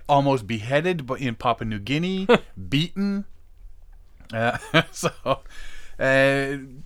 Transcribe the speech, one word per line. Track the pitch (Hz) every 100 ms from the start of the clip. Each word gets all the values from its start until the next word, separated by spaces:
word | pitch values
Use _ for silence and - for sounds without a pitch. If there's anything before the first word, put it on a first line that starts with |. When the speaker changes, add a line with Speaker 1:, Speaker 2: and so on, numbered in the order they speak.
| -
Speaker 1:
Almost | 143 139 135 101
beheaded, | 113 110 143 175 180
but | 123 123
in | 131
Papua | 113 123 117 113
New | 107
Guinea, | 101 147 180 190 190 240
Speaker 2:
<laughs> | - - 92
Speaker 1:
beaten. | 175 170 - 202 202 101 - - - - - - - - - -
Uh, | 113 117 - -
<laughs> | 156 -
so, | - 165 - 123 135 - - - - - -
uh, | 135 135 139 139 135 139 135 139